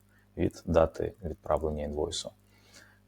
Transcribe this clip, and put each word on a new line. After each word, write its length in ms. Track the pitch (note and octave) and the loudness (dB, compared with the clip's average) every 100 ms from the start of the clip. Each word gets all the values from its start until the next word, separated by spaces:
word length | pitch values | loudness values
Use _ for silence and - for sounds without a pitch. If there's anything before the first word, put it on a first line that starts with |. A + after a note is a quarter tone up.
| _ - _ - | _ -20 _ -2
від 260 | - - - | -2 -2 2
дати 480 | E2 D#2+ - D#2+ - | 4 4 2 -6 -6
відправлення 600 | F2+ - - D2 D#2 D2+ | -10 -6 0 0 0 -2
інвойсу. 480 | D2 D2 D#2+ - - - _ - - - - - | -4 -2 -4 -4 -8 -14 _ -20 -20 -20 -20 -20